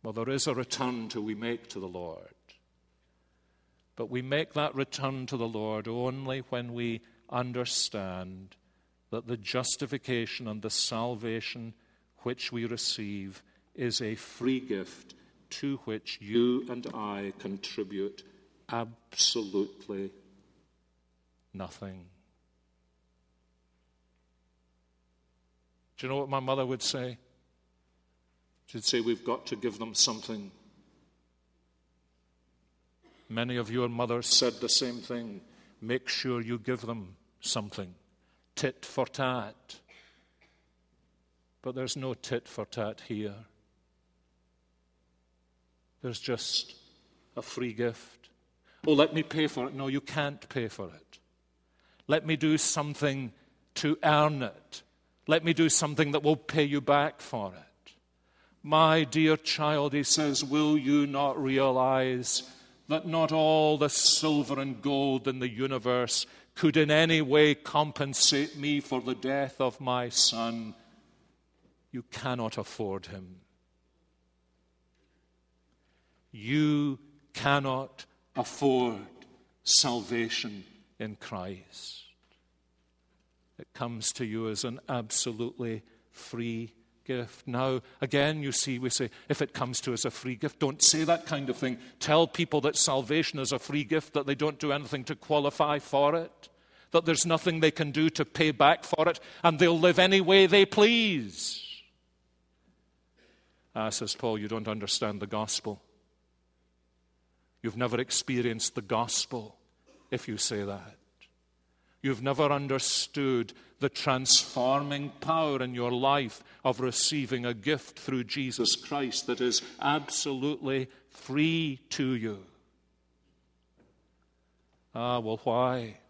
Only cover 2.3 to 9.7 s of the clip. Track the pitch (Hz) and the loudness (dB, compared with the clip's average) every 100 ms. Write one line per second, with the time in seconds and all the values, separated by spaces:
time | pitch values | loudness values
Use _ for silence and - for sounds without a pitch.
2.3 | _ _ - _ _ _ _ _ _ _ | _ _ -20 _ _ _ _ _ _ _
3.3 | _ _ _ _ _ _ - 120 127 127 | _ _ _ _ _ _ -10 -6 -6 -2
4.3 | 147 160 147 147 135 135 - 135 135 127 | -4 -2 -4 -4 -2 -6 -4 -6 -6 -6
5.3 | 135 113 110 107 107 107 117 127 131 135 | -4 -4 -4 -4 -6 -6 -4 -4 -4 -6
6.3 | 135 127 123 123 120 120 113 - _ _ | -8 -6 -8 -6 -6 -4 -6 -10 _ _
7.3 | 123 123 123 123 - - 110 95 92 92 | -4 -4 -4 -2 -2 -2 -4 -6 -8 -10
8.3 | 95 95 - _ _ _ _ _ 113 117 | -14 -18 -20 _ _ _ _ _ -10 -6
9.3 | 120 101 127 127 | -8 -4 -4 -2